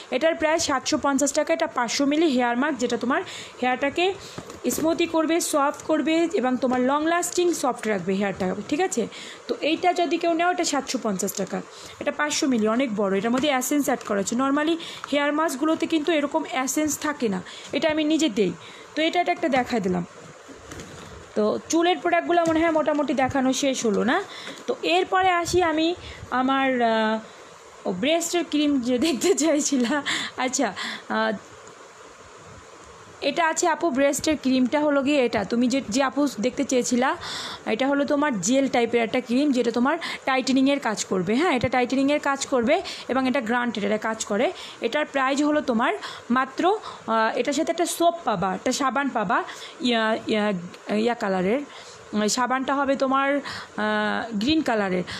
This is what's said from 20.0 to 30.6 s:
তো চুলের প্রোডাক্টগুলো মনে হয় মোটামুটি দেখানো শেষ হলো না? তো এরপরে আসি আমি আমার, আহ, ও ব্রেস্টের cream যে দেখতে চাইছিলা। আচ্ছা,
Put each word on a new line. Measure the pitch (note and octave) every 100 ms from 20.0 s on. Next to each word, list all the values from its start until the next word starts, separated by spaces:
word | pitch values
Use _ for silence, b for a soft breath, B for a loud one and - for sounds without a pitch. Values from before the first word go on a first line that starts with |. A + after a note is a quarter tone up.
| F3 - - - - - - - - - - - - -
তো | G#3+ A3+ -
চুলের | E4 E4+ E4
প্রোডাক্টগুলো | E4+ E4+ C#4+ F4 E4
মনে | D#4+
হয় | E4
মোটামুটি | D#4 D4+ D4 D4
দেখানো | C4+ B3+ C#4 C4
শেষ | B3+ C#4 C4 A3+
হলো | F#3+
না? | G3+ F4 G4 B B B -
তো | -
এরপরে | E4 F4 F#4+ F#4+ F#4+
আসি | F4 E4+ F4+
আমি | E4+ D#4 E4 F4+ B B B
আমার, | B3 C4 C4+ C4+ B3
আহ, | A#3 A3+ A3 A3 - - - - - - -
ও |
ব্রেস্টের | F3+ C4 E4 E4 F4 -
cream | D4 D4 C#4+
যে | A#3+ B3
দেখতে | D#4+ B3 F4 C4
চাইছিলা। | D#4+ D4+ - C4+ A#3 D4 - B B B
আচ্ছা, | B3+ C4